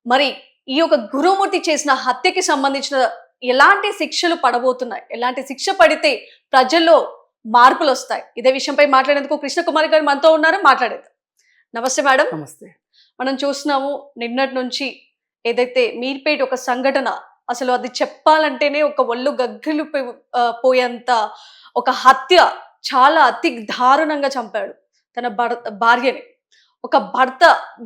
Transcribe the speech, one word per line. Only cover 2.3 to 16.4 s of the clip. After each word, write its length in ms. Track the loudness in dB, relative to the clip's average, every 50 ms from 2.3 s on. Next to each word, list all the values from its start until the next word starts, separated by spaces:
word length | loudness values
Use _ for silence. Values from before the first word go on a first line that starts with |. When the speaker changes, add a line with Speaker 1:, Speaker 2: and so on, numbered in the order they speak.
| -2 -2 -2
Speaker 1:
సంబంధించిన 680 | -2 -2 -2 -2 -2 -4 -4 -6 -4 -2 -2 -2 -2 -2 -6 -20 _ _ _ -4
ఎలాంటి 500 | -2 2 4 6 6 6 4 0 -4 -4
శిక్షలు 440 | -4 -6 -6 -6 -4 -2 -2 -2 0 -2
పడబోతున్నాయి, 580 | -2 0 0 -2 -2 -2 -2 -6 -10 -10 -14 -14 -14
ఎలాంటి 320 | -10 -6 -6 -6 -4 -6 -10
శిక్ష 240 | -12 -12 -8 -6 -4 2 4
పడితే 480 | 4 4 4 2 0 -2 -2 -2 -8 -16 _ _ _ _ 2
ప్రజల్లో 680 | 2 2 4 2 2 4 6 4 4 4 0 -10 -18 _ _ _ _ -8
మార్పులు 440 | 0 4 6 6 6 6 4 0 0
వస్తాయి, 320 | 0 -2 -4 -8 -8 -8 -8 -12 -10 -2
ఇదే 140 | 0 0 0
విషయంపై 340 | 0 -2 -4 0 2 2
మాట్లాడేందుకు 500 | 4 4 2 2 2 0 -2 -2 -4 -6
కృష్ణకుమారి 520 | -6 -6 -6 -4 -4 -4 -2 0 0 0 2
గారు 140 | 2 0 2
మనతో 300 | 2 0 2 4 4 4
ఉన్నారు, 280 | 4 2 2 0 2 4
మాట్లాడేద్దాం. 460 | 4 4 4 2 -4 -6 -8 -16 _ _ _ _ _ _ _ _ _ _ _ _ _ -10
నమస్తే 280 | -6 -6 -4 -2 -2 2
మేడం. 240 | 2 4 4 2 0 -2
Speaker 2:
నమస్తే. 420 | -8 -12 -14 -18 _ -20 -20 _ _ _ _ _ _ _ _ _ -8
Speaker 1:
మనం 140 | -6 -6 -6
చూస్తున్నాము 760 | -4 -4 -4 -6 -4 -4 -2 -2 -2 -2 -4 -6 -8 -10 -16 -14 -12
నిన్నటి 360 | -10 -8 -4 -4 -4 -2 -4
నుంచి 480 | -6 -8 -6 -8 -8 -8 -8 -10 -12 _ _ _ _ _ _ _ _ -6
ఏదైతే 460 | -4 -2 -2 -2 -2 0 0 0 0 -2
మీర్పేట్ 500 | -6 -6 -6 -8 -6 -2 -2 -2 -2